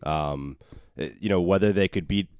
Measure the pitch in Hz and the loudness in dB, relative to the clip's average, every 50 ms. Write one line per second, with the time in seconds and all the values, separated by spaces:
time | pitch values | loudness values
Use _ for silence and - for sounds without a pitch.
0 | - 78 78 78 76 71 71 69 69 69 67 - - _ - - - - _ - | -6 -4 -2 -2 -2 -4 -4 -6 -8 -10 -12 -16 -20 _ -20 -20 -20 -20 _ -10
1 | 78 67 53 - - 104 98 90 87 87 98 98 104 104 98 101 95 95 - 98 | -10 -10 -8 -6 -2 0 2 2 4 4 4 4 4 2 4 2 0 0 0 -4
2 | 80 - 98 101 92 - - | -2 0 -2 -2 -2 -4 -10